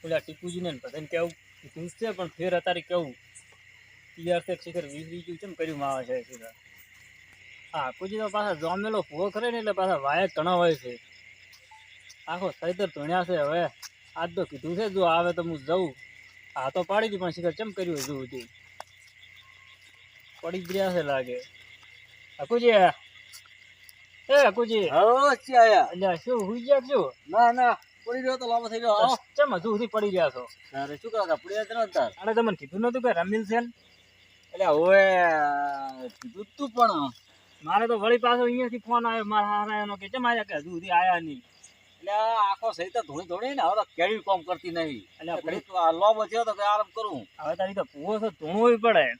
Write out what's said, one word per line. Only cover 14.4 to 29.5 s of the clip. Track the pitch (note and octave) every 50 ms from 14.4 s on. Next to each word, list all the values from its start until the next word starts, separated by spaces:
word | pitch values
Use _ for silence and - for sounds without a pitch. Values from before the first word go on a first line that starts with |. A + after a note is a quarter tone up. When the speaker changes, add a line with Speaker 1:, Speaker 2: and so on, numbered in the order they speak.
| F3
Speaker 1:
કીધું | - D3+ C3+ B2 D#3 F3
છે, | F3 A3+ G#3+
જો | F#3 G3
આવે | F#3 E3+ E3 E3+ F3 F3 F3
તો | F3 E3+
હું | E3+ E3 D3
જઉં. | C3 C#3+ E3 F#3 F#3 E3 - - - - - - - - - - - - -
હા | C#3+ C3 C3+
તો | - F#3+ F3
પાડી | - G3 G#3 A3+ A3+
દી, | G3+ F#3
પણ | F#3 F3
શિખર | D#3 E3+ E3 F3
ચમ | D#3+ - A3 A3
કર્યું | F#3 - F#3 F3 E3 C#3+
હજુ | C3
સુધી? | C3+ D3 C3+ C3 B2 C#3 B2+ A#2 A#2 _ - - - - _ - _ _ _ - - _ _ - - - - - - - - - - - _ _ - _ _ - _ _ - - - - -
પડી | - E3 F3 F#3+
જ | F3+ E3+
રહ્યા | F#3 G3 F#3+ F#3+ F3+
છે | F3
લાગે. | D#3 C#3+ C#3 C3 B2+ B2 B2 B2 - - - - - - - - - - - - - - - - - - - -
હકુજી, | C#3+ - A#3 A#3+ A#3 A#3+ A3+ G3+ F#3 E3+ - - - - _ - - - - - - - - - - - - _ - - - _ - _ _ - - -
એ | C4+ C#4+ C#4 A3+
હકુજી. | F#3+ A#3+ A#3+ A3 A3+ G#3+ G3 D#3
Speaker 2:
હો, | C3+ D#3 F#3+ A3 B3 C4 C#4 C#4+ C4+
ચી | A#3+ - - C4
આયા? | B3 A3+ A3+ G#3 F3+ - -
Speaker 1:
અલ્યા, | F3 F3+ G3 F#3+ F3
શું | D#3+ - A#3 B3+ A#3 G3+
હુઈ | F#3 A3+ A#3+
ગયા | A#3 B3+ C#4+ C4+
કે | B3 B3+
શું? | C#4+ A#3+ E3 C3 - _ _ -
Speaker 2:
ના, | D#3+ A3+ A#3+ A#3+
ના, | A#3 B3 B3+ A#3+ G#3+ - - _ _ _
પડી | - A3+ A#3+ C4
રહ્યો | B3+ C4 C4 B3+
તો | B3 A#3
લાંબો | A#3 A#3 A#3 A3
થઈ | A3 A3+
ગયો. | A#3 A#3
આવો. | G#3 G#3 A3 B3+ B3+ A3+ - _ _
Speaker 1:
ચમ | - D4 C#4+